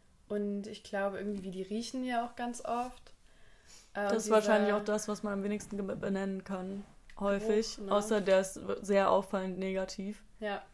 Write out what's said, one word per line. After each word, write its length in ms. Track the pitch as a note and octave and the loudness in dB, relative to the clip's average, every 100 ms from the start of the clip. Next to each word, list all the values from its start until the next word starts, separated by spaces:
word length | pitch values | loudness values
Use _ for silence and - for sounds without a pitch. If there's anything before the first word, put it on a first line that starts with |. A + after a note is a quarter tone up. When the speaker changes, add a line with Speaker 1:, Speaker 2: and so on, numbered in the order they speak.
| - - - | -20 -18 -6
Speaker 1:
und 380 | G#3 G#3 G3+ G3+ | -2 -2 -4 -6
ich 160 | G#3 | -12
glaube, 360 | - G3+ G3+ F#3+ | -8 -2 -2 -2
irgendwie, 240 | G3+ G3+ | -6 -6
wie 60 | F#3 | -6
die 120 | F#3 | -8
riechen 420 | F#3+ G#3+ A#3 C4 | -6 -6 -6 -6
ja 220 | B3+ A#3+ A#3+ | -2 -2 -2
auch 80 | - | -4
ganz 280 | A#3+ A#3+ | -6 -6
oft. 480 | - A#3+ B3 - - - - - - - - - - | -4 -4 -4 -10 -20 -20 -20 -20 -20 -20 -20 -20 -12
Äh, 80 | - | -4
Speaker 2:
Das 80 | G3+ | 0
Speaker 1:
und 60 | A3 | 0
Speaker 2:
ist 120 | G#3+ | 4
wahrscheinlich 380 | A3 G#3 G#3+ G#3 | 4 6 6 6
Speaker 1:
dieser 100 | G#3 | 2
Speaker 2:
auch 60 | |
das, 220 | G#3 G#3 G#3 | 2 0 -2
was 140 | G#3 | -4
man 100 | G#3 | -4
am 80 | G3 | -2
wenigsten 320 | G3 G#3 - G3+ | -2 -4 -4 -6
ge-, 180 | F#3+ - | -4 -4
benennen 460 | G3+ F#3+ G3 F#3+ | -2 -2 -2 -4
kann. 400 | F#3 F#3+ F#3 G3 G3+ - - - | -6 -6 -6 -8 -12 -18 -16 -4
Häufig. 580 | G3+ G3+ A3 G#3+ A3 - | 0 0 2 2 2 -2
Speaker 1:
Geruch, 100 | G3+ | 2
ne? 40 | G3+ | 2
Speaker 2:
Außer 240 | G#3 G#3+ | 4 2
der 200 | G3 F#3+ | 6 6
ist 260 | F#3+ - F#3+ | 4 -2 -4
w-, 80 | G3+ | -4
sehr 280 | G3 G3 F#3+ | 2 4 6
auffallend 480 | F#3 G3 G3 F#3 F#3 | 4 4 -2 -2 -4
negativ. 640 | F#3+ F#3+ F#3+ - G3 G#3 - - | -2 -2 -4 -6 -8 -10 -14 -8
Speaker 1:
Ja. 240 | G#3+ G3 - | -6 -6 -8